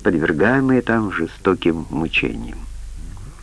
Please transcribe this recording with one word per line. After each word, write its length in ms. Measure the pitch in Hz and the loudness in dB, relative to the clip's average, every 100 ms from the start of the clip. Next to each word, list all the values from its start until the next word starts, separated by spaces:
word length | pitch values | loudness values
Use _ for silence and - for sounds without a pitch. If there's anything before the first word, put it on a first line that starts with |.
подвергаемые 800 | - 78 85 76 104 135 131 127 | 0 2 2 4 4 4 4 4
там 300 | 120 113 104 | 4 0 0
жестоким 760 | 82 82 - 98 87 85 82 - | -2 -4 0 2 4 2 0 -2
мучениям. 680 | 76 78 - 64 55 50 50 - - - - - - - - | -2 -2 0 -2 -4 -8 -10 -10 -10 -12 -10 -12 -12 -14 -16